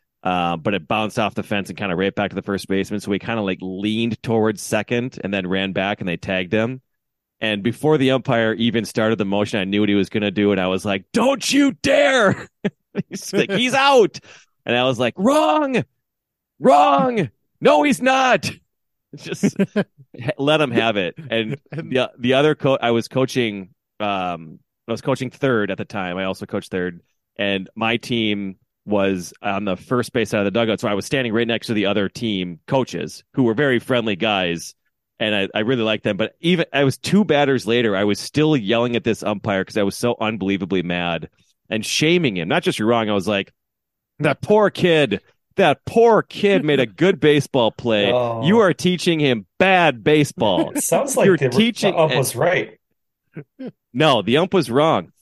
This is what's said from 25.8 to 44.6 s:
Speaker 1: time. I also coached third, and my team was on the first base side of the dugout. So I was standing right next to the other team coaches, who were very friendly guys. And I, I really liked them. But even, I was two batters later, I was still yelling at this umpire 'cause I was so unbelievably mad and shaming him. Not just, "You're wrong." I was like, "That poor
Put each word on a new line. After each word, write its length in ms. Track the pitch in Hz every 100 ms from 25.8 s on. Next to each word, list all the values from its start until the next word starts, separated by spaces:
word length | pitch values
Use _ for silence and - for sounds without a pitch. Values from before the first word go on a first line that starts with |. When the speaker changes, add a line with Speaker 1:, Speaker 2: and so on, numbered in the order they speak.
Speaker 1:
time. 320 | 104 107 90 90
I 80 |
also 220 | 95 95 101
coached 240 | 104 -
third, 300 | 92 90 85 _ _ _ -
and 320 | 101 98 95
my 220 | - 113 117
team 600 | - 117 110 101 98 92 _ _ -
was 460 | 101 98 92 82 -
on 240 | 104 98
the 120 | 101 90
first 360 | - 123 117
base 180 | 123 107
side 100 | 110
of 40 |
the 60 | 101
dugout. 300 | 98 113 101
So 80 | 113
I 60 |
was 120 | 101 -
standing 260 | 143 123
right 140 | 110 117
next 220 | 110 -
to 60 |
the 120 | 107 98
other 220 | 101 95
team 520 | - 117 98 90 80 -
coaches, 580 | 135 120 85 85 - _
who 100 | -
were 100 | 120
very 240 | 110 147 120
friendly 380 | - 127 113 95
guys. 580 | 110 101 90 85 - - _ _ _ -
And 120 | 110
I, 140 | 104 98
I 60 | 107
really 240 | 107 131
liked 180 | 110 107
them. 140 | - 95
But 180 | 110 -
even, 260 | 165 175 -
I 100 | 139
was 160 | 139 -
two 260 | - 196
batters 440 | 185 147 139 127 104
later, 260 | 120 113 95
I 60 |
was 160 | 104 101
still 380 | - 147 156 151
yelling 400 | 98 117 120 117
at 80 |
this 180 | 113 104
umpire 420 | 101 104 113 98
'cause 120 | 92 107
I 80 |
was 120 | 101 -
so 200 | 120 -
unbelievably 600 | 107 110 95 98 90 95
mad 480 | 85 87 87 82 80 _ _ _ -
and 160 | 110 107
shaming 500 | - 151 180 147 92
him. 120 | 85
Not 160 | 160
just, 160 | 180 -
"You're 80 | 110
wrong." 200 | 117 107
I 60 |
was 140 | 101 92
like, 240 | 101 98 _ _ _ _ _ _ -
"That 240 | 147 -
poor 280 | - 208